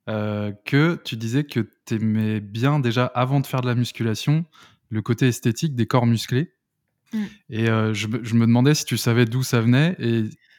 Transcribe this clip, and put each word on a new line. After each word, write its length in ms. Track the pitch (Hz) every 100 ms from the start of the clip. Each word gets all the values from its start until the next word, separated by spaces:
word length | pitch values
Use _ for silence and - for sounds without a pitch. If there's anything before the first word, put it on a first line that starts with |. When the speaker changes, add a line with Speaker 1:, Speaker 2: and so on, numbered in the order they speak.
| -
Speaker 1:
euh, 440 | 110 104 104 104 101 -
que 340 | 143 160 165
tu 120 | - 117
disais 280 | 113 127
que 160 | 151 - 107 _ -
t'aimais 540 | 113 110 110 110 107
bien 400 | 104 107 127 151
déjà, 260 | 120 120 123
avant 340 | - 127 139
de 60 | 131
faire 160 | 131
de 40 | 123
la 80 |
musculation, 720 | 120 120 - 117 107 - 156 170 _ - _ _
le 120 | 110
côté 260 | 101 117 131
esthétique 460 | 113 123 110 165
des 120 | 127 113
corps 200 | 131 117
musclés. 460 | 113 - 123 170 _ _ _ _ _ _
Speaker 2:
Mm. 120 | 220 202 - -
Speaker 1:
Et, 180 | 113 113
euh, 240 | 110 110
je 140 | 107 107
me, 140 | 113
je 100 | 117
me 120 | 117 117
demandais 280 | 117 131
si 100 | 151 -
tu 100 | 117
savais 280 | - 117 120
d'où 160 | 127
ça 180 | 131 120
venait 360 | 113 127 160 185
et, 260 | 117 117 110 - _